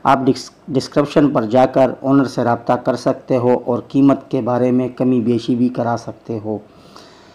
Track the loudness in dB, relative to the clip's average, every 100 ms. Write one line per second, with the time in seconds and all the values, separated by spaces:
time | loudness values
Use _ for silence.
0 | 0 2 2 -2 -4 -18 -8 -6 -2 -2
1 | 0 2 2 2 0 2 2 4 0 0
2 | 0 2 2 0 -2 -2 -2 -2 -2 -4
3 | -2 -4 -2 0 2 0 0 -4 -2 2
4 | 4 2 -2 -4 -2 0 0 0 -2 -2
5 | 0 0 0 -2 -2 0 0 -2 -4 -4
6 | -8 -14 -10 -10 -6 -8 -10 -20 -20 -20
7 | -20 -20 -20